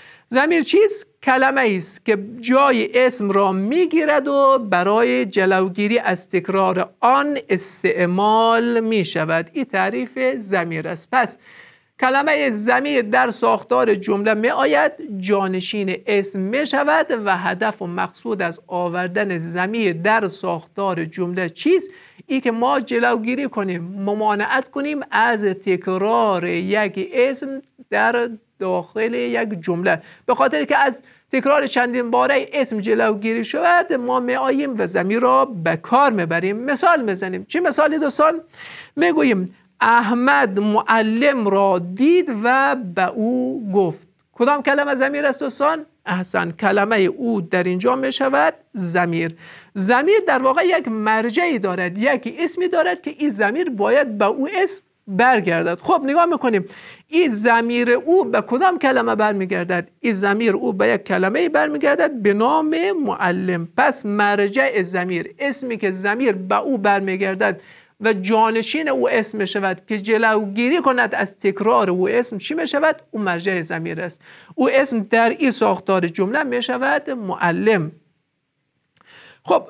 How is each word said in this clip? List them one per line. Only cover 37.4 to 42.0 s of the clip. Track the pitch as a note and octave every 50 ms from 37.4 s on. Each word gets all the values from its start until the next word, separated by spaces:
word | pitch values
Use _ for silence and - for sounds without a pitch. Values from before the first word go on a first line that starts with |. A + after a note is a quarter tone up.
| G3
چی | - - E4+
مثالی | F4+ D4+ - - D4+ D4+ D#4 D#4
دوستان؟ | D4+ C#4 - - D4+ D#4+ E4 E4 - _ - - - - - - - - _
می‌گوییم | C#4+ E4 F4 D#4+ D#4 D4 C4 A3 F#3+ F3+ F3+ - _ _ _ _ -
احمد | - A3+ A#3 A#3+ A#3+ G3+ A#3+ A#3+ B3 C4+ C#4+ C#4+ C4+ G#3 F#3+ G3+
معلم | G#3 G#3+ G#3 A3 - - A3+ A3+ A3 A3 A3 A3+ C#4 D4 C#4 B3 G#3+ G3
را | G3 G3 G3 G3 F#3+ F3+ F3 F3 F#3
دید | G3